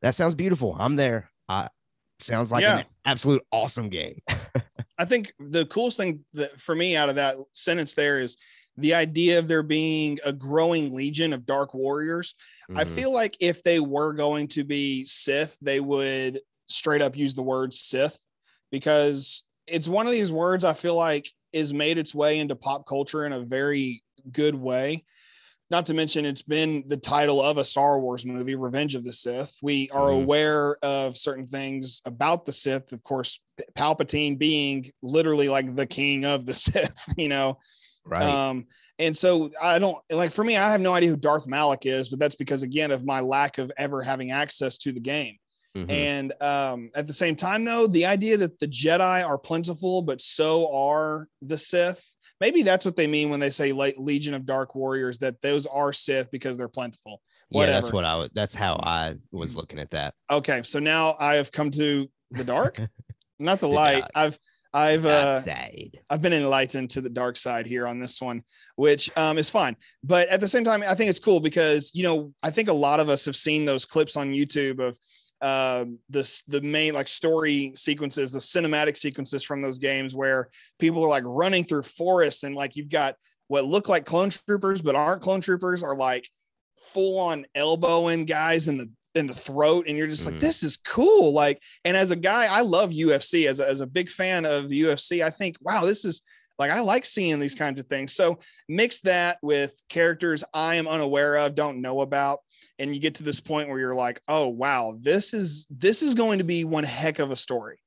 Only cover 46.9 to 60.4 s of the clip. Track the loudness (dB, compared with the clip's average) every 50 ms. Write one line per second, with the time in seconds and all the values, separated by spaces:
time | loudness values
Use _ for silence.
46.9 | _ -8 -8 -6 -4 -2 -2 -2 -2 -2 -2 -2 -2 -2 -2 -2 2 2 2 4
47.9 | 4 4 4 4 2 2 2 2 2 2 2 0 -2 _ -6 -6 -4 0 2 2
48.9 | 4 4 4 4 2 2 2 0 -2 -4 _ -4 -4 -2 -2 -4 -6 -4 -2 0
49.9 | 0 0 0 -2 -4 -4 -4 -6 0 0 2 4 4 2 2 2 0 0 0 2
50.9 | 2 2 0 0 -2 -6 -8 _ _ _ -8 -8 -6 -6 -4 -2 2 2 2 2
51.9 | 0 -6 -12 -20 _ _ _ _ _ _ 0 2 4 4 4 6 4 4 2 -2
52.9 | 0 2 0 2 2 0 0 0 0 0 0 -2 -2 0 -2 -2 0 0 0 -2
53.9 | -2 -2 -4 -2 -2 -2 -2 -4 -6 -8 -6 -4 -4 -4 -4 -4 -6 -6 -4 -4
54.9 | -2 -2 -4 -4 -6 -4 -4 -4 -4 _ -2 0 0 0 -2 -2 -2 -2 -2 0
55.9 | 0 -2 -2 -2 -2 -2 -2 -4 -8 -8 -8 -6 -6 -6 -8 -8 _ -8 -10 -10
56.9 | -10 _ _ -20 -20 -20 _ _ _ _ _ _ 0 2 2 4 4 2 0 0
57.9 | -2 -2 0 0 0 -2 -4 -4 _ -4 -4 -4 -4 -2 -2 -2 -2 -2 -2 -2
58.9 | -2 -2 -2 -4 -6 -10 -14 _ -10 -8 -8 -8 -8 -10 -12 -12 -10 -12 -12 -8
59.9 | -6 -6 -6 -6 -8 _ _ _ -2 0